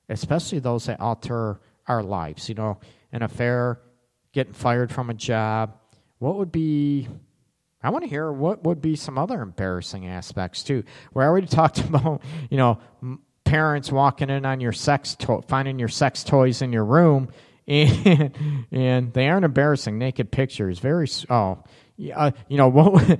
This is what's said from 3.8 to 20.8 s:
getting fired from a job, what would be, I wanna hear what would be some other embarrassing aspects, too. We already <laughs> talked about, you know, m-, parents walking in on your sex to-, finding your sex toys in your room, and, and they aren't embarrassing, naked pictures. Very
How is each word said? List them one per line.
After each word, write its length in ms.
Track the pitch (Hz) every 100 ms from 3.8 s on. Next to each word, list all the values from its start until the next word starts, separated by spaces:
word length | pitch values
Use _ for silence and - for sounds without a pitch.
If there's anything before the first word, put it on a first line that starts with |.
| _ _ _ _ _
getting 200 | 139 101
fired 400 | 107 123 120 120
from 160 | - 120
a 60 |
job, 640 | 113 - 110 110 110 110 - _ _ _ _
what 180 | 127 196
would 160 | 180
be, 560 | 165 156 147 143 143 120 - - _ _ _ _ _
I 60 | 131
wanna 200 | 277 302
hear 220 | 147 160
what 340 | 139 160 208
would 180 | 160 160
be 120 | 160
some 220 | 147 - 131
other 240 | 185 220
embarrassing 680 | 101 85 95 90 - 98 92
aspects, 560 | 90 - - 90 -
too. 220 | - 131 - - -
We 100 | 123
already 220 | 143 185 180
<laughs> 140 | 165
talked 180 | 156 -
about, 420 | - 147 156 143 135 160 127
you 80 | 139
know, 200 | 123 113 - _
m-, 200 | 127 131 _ _
parents 460 | - 156 156 147 -
walking 380 | 135 139 - 139
in 160 | 139
on 160 | 135 131
your 120 | 120
sex 420 | - - 143 - -
to-, 200 | - 117 -
finding 300 | 131 135 131
your 100 | 117
sex 360 | - 135 -
toys 360 | - 139 131 117
in 140 | 127
your 100 | 117
room, 460 | 107 156 170 139 131 - - _ -
and, 960 | 143 143 98 208 151 143 - 151 139 117
and 420 | 131 127 127 123
they 160 | 127 135
aren't 160 | 190
embarrassing, 540 | 165 135 147 139 110 107
naked 320 | 131 - 110
pictures. 480 | - 135 - 98
Very 260 | 87